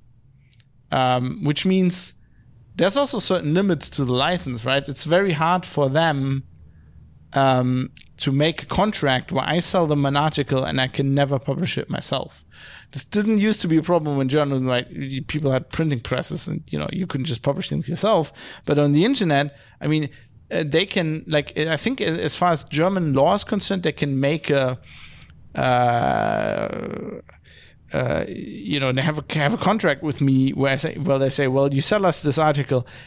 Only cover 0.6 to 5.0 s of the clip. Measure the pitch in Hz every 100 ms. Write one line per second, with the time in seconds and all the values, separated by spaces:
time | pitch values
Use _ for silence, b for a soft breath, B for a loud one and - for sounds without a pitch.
0.6 | _ _ _ 135 127 127 127 170 143 147
1.6 | 185 190 180 180 - - b b b -
2.6 | - - 180 226 285 233 - 180 156 165
3.6 | 202 151 - - 131 123 151 180 156 120
4.6 | 120 139 139 135